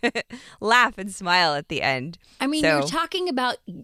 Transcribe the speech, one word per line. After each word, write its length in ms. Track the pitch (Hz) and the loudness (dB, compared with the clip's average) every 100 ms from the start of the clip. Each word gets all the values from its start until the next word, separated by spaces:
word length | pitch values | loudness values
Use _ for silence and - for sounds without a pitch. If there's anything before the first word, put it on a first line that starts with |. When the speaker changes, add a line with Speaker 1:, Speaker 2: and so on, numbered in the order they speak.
Speaker 1:
<laughs> 120 | 240 233 - 247 - - | -4 -4 -8 -14 -20 -8
laugh 360 | 208 240 240 214 | 4 4 4 0
and 160 | 196 | -10
smile 400 | 185 180 180 170 143 | -8 0 4 4 2
at 120 | - | -4
the 140 | 151 | -2
end. 360 | 104 131 143 165 _ _ | 0 -2 -4 -12 _ _
Speaker 2:
I 80 | 269 | -2
mean, 140 | 311 | 2
Speaker 1:
So 160 | 320 214 | 2 2
Speaker 2:
you're 80 | 143 | 0
talking 400 | 294 330 381 359 | -2 -4 -4 -4
about 300 | 254 254 - - 175 | -2 -2 -4 -10 -18